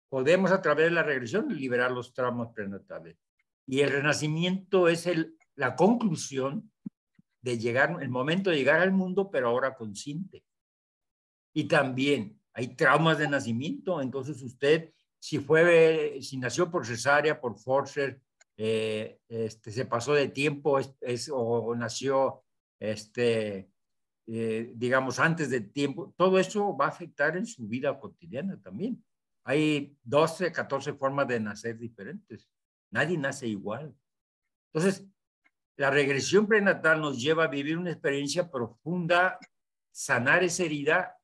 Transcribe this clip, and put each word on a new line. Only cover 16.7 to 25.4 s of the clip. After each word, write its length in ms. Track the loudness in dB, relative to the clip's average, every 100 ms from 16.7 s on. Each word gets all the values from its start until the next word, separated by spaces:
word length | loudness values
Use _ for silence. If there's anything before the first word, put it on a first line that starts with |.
| 0 -4
cesárea, 540 | -2 2 4 4 0
por 180 | -4 -8
forceps, 640 | -2 0 0 -4 -4 -6 _ _ _ -6
eh, 600 | -2 0 -2 -4 -8 -12 _
este, 420 | -6 -6 -8 -10
se 140 | -6 -4
pasó 280 | -2 2
de 160 | 2 2
tiempo, 500 | 0 -2 0 0 0
es, 140 | 0 -8
es, 300 | -6 -6 -4
o 420 | -4 0 0 -2
nació, 720 | -4 -4 -4 0 2 2 -2 _ _ _ _
este, 880 | -6 -6 -8 -2 0 2 -2 -6 -12 _ _ _ _ _ -10
eh, 460 | -6 -4 -4 -6 -4
digamos, 440 | 2 2 2 2
antes 300 | 2 2